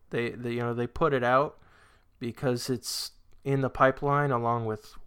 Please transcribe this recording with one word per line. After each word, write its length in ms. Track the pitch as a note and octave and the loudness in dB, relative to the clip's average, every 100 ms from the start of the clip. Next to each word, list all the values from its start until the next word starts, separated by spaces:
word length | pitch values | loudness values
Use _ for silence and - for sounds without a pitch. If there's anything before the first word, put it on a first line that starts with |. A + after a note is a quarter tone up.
| - | -8
They, 220 | A#2 A#2 | -4 -4
they, 200 | G#2+ A#2+ | -4 -6
you 80 | A#2+ | -2
know, 140 | A#2+ A#2+ | -2 -2
they 100 | A#2+ | -4
put 280 | - D#3+ | 0 2
it 100 | C3+ | 2
out 340 | A#2+ C3 D3+ - - - - _ _ - | 4 4 2 -4 -20 -20 -20 _ _ -10
because 500 | A#2+ A2+ C3+ A#2+ - | -10 -4 -2 0 -2
it's 420 | B2 - - - - - - | -4 -4 -8 -8 -14 -20 -10
in 180 | C3+ C#3 | -2 0
the 80 | B2+ | 0
pipeline 600 | - C3 - C#3+ C#3+ C#3+ | 4 4 4 0 2 2
along 380 | A#2+ A#2 A#2 A2+ | 0 0 0 -2
with 260 | G#2+ - - | -6 -8 -20